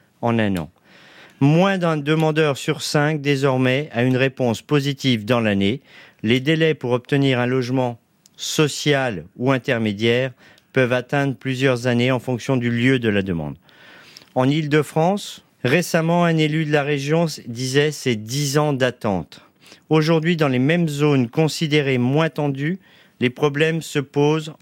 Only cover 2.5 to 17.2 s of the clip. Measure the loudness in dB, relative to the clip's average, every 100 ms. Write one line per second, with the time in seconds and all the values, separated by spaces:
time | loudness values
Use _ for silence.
2.5 | 0 -4 -4 -2 0 2 0 0 0 2
3.5 | 2 2 0 -2 0 2 2 0 0 -2
4.5 | -2 0 -2 0 -2 0 0 0 0 2
5.5 | 2 0 -2 -8 -20 -20 _ 0 0 0
6.5 | 2 0 0 -2 -4 0 0 2 2 0
7.5 | -2 -2 -2 -2 -4 _ _ _ -14 -6
8.5 | 0 0 0 0 0 0 -4 -10 -4 0
9.5 | 0 0 -2 -2 0 0 0 -2 -8 -20
10.5 | -20 _ 0 2 0 -2 -2 -2 -4 -6
11.5 | -2 0 0 0 0 0 0 -2 -4 -2
12.5 | -2 0 0 2 2 2 0 -2 -4 -6
13.5 | -10 _ -20 -20 -20 -20 -20 -8 -2 0
14.5 | 0 0 0 0 0 0 -2 -6 -16 _
15.5 | _ 0 0 0 0 2 2 2 2 0
16.5 | 0 0 0 0 -2 0 0